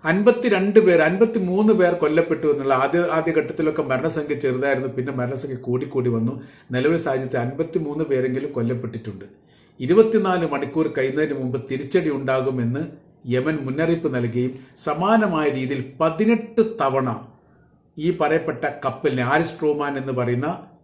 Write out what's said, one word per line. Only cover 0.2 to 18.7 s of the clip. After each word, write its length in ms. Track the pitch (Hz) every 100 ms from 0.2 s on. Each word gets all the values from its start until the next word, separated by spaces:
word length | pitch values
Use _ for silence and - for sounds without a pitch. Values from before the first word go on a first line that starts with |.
| 208 233 247 196 196 208
പേർ, 200 | 185 170
അൻപത്തിമൂന്ന് 720 | 156 190 226 226 180 185 214
പേർ 200 | 185 180
കൊല്ലപ്പെട്ടു 520 | 165 151 156 170 151 151
എന്നുള്ള 280 | 139 135
ആദ്യ, 260 | 131 139 170 170 160
ആദ്യ 160 | 156
ഘട്ടത്തിലൊക്കെ 500 | 156 147 - 156 151
മരണസംഖ്യ 520 | 131 127 160 160 147
ചെറുതായിരുന്നു. 540 | 135 135 127 139 131 131
പിന്നെ 240 | 131 135
മരണസംഖ്യ 460 | 127 123 131 139 123 -
കൂടിക്കൂടി 440 | 127 - 135 123
വന്നു. 220 | 113 117 131 - - _
നിലവിൽ 280 | 127 143 165
സാഹചര്യത്തിൽ 400 | 160 135 131 131
അൻപത്തിമൂന്ന് 680 | 120 139 160 180 151 147
പേരെങ്കിലും 460 | 151 131 127 127 139
കൊല്ലപ്പെട്ടിട്ടുണ്ട്. 760 | 127 117 120 113 110 110 92 - - _ _ _ _
ഇരുപത്തിനാല് 680 | 127 196 220 220 190 180 165
മണിക്കൂർ 340 | 139 139 160 156
കഴിയുന്നതിന് 480 | - 131 147 151 135
മുമ്പ് 180 | 127 131 -
തിരിച്ചടി 400 | 131 - 185 160
ഉണ്ടാകുമെന്ന് 720 | 135 135 131 131 127 117 131 165 - _ _ 123
യമൻ 300 | 123 147 156 131
മുന്നറിയിപ്പ് 420 | 139 165 165 160
നൽകുകയും 380 | 127 120 120 127 127 - -
സമാനമായ 680 | - 151 190 220 208 160 147
രീതിയിൽ 320 | 131 131 135 123 -
പതിനെട്ട് 640 | 160 156 220 226 - - 220 -
തവണ 280 | 135 131 127 110 - - _ _ _ _ _ -
ഈ 120 | 160 165
പറയപ്പെട്ട 460 | 151 156 156 127 151